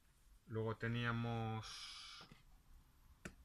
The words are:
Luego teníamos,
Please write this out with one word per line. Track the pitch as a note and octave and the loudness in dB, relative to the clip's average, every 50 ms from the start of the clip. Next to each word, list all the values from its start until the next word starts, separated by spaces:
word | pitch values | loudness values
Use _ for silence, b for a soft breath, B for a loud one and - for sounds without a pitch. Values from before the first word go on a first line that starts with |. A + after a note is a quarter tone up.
| - - - - - - - - - - | -20 -20 -20 -20 -20 -20 -20 -20 -10 -2
Luego | A2 A2 A2 A2+ A2 | 0 2 2 2 2
teníamos, | - - A#2 A#2 A#2+ A#2+ A#2+ A#2 A#2 A#2 A#2 A#2 A2+ A2+ A2 A2 A2 - - - - - - - - - - - - - - - - - - - - - - - - - - - - - - - - - - - - - | 2 2 2 4 4 4 4 6 6 4 4 4 4 2 2 2 0 -2 -4 -6 -8 -8 -8 -8 -8 -10 -10 -12 -12 -14 -14 -16 -18 -18 -18 -20 -20 -18 -18 -18 -18 -18 -20 -20 -20 -20 -20 -20 -14 -14 -14 -14 -12 -18